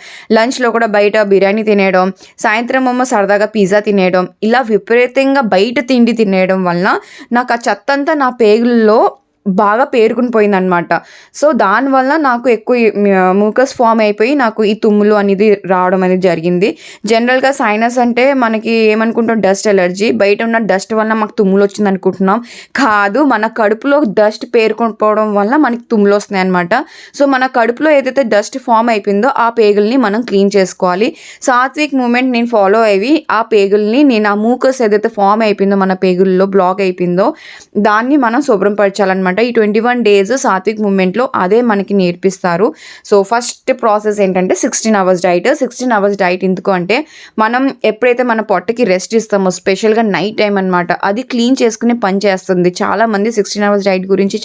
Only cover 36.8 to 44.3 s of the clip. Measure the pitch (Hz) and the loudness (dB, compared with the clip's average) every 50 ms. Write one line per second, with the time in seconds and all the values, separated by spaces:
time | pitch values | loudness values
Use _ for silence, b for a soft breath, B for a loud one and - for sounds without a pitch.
36.8 | 196 185 185 185 180 180 175 175 208 277 320 B B B B B B B - 208 | -2 -4 -2 -2 -2 -2 0 0 0 -2 -2 B B B B B B B -4 -2
37.8 | 202 220 208 214 233 254 294 294 247 226 226 262 277 - 233 190 196 208 214 208 | 0 2 2 0 0 0 0 0 0 0 0 -2 0 0 0 0 0 -2 0 0
38.8 | 208 196 196 - 202 190 185 190 190 185 180 208 233 247 240 233 214 208 202 226 | 0 -2 0 -2 -2 0 0 0 0 -2 0 -2 -2 0 0 0 0 0 0 0
39.8 | 226 247 247 247 226 208 202 196 196 190 247 269 - 240 190 185 190 - 220 214 | 0 0 0 0 2 2 2 2 2 0 -2 -2 -2 -2 -2 -2 -2 -4 -4 -2
40.8 | 214 202 196 190 185 185 185 220 254 277 - 226 185 180 208 233 247 233 208 202 | -2 -2 0 0 0 0 0 -2 -4 -2 -2 -2 0 0 0 2 2 0 0 -2
41.8 | 190 - 202 202 185 175 175 175 - 196 185 - - 180 170 170 202 285 B B | -2 -2 0 0 0 0 -2 -2 -4 -4 -4 -2 -4 -2 0 0 0 -2 B B
42.8 | B B B B B - 208 202 196 - 233 240 240 240 - _ - - 254 247 | B B B B B 0 0 2 2 2 -2 -4 -4 -6 -12 _ -4 -4 -4 -2
43.8 | - 226 208 214 208 214 208 208 202 185 | 0 0 0 0 -2 -2 -2 0 0 0